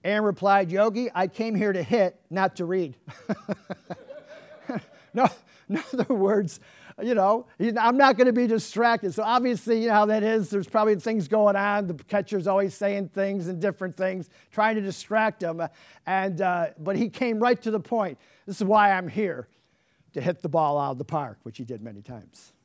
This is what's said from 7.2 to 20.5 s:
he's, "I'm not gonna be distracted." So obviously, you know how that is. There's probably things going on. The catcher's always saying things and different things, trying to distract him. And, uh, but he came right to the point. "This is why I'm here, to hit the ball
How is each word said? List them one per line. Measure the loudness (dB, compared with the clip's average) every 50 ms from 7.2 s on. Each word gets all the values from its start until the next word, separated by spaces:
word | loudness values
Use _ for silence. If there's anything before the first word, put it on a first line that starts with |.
| 4 4 2 0 -2 _ -6
he's, | -4 -2 -2 0
"I'm | 2 2 4 6
not | 6 6 6 6
gonna | 6 4 4
be | 4 2 2
distracted." | 2 0 -2 -2 -4 -2 2 2 2 2 2 -2 -4 -4
So | -2 -2
obviously, | 2 2 2 2 0 -2 -2 -2 -2 0 0
you | 2
know | 4 4
how | 4 4
that | 4 2 2
is. | 2 2 2 0 0 0
There's | -2 -4 -4
probably | 0 0 2 4 4 2
things | 0 0 -2 -2 -2 0
going | 0 2 4 4 4 4
on. | 2 0 0 0 0 -2
The | -4 -6
catcher's | -10 -8 _ -2 -2 -2 -2 -4 -2 0
always | 2 2 2 0 0 -4
saying | -4 -2 -2 -2 -2 -6 -6
things | _ -4 -2 -2 -2 -4 -6
and | -6 -6 -2
different | -4 -4 -4 -4 -10 -10 -6
things, | -4 -4 -4 -4 -6 -10 _ _ _ _ _
trying | -2 0 2 2 2
to | -2
distract | -4 -6 -8 -10 -8 -2 0 2 2 0 -2 _
him. | -6 -6 -4 -4 -8 -8 _ _ -20 -20 -20 -14 _
And, | -2 -2 -2 -2 -2 -2 -2
uh, | 0 0 0 0 -2 -4 -6
but | -8 -6 -4 -2
he | -2 -2 -4
came | -4 -4 -4 -2 0 0
right | 2 2 2 0 0
to | -4
the | -4 -4
point. | -4 -4 -4 -2 -2 -4 -6 _ _ _ _ _ _
"This | -14 -6
is | -4 0
why | 4 4 4 6 4
I'm | 2 0 -4
here, | -6 -4 -4 -4 -4 -4 -8 -12 _ _ _ _ _ _ _ _ _ _ _ _ _ _
to | -4
hit | -4 -4 -4 -4 -6
the |
ball | -2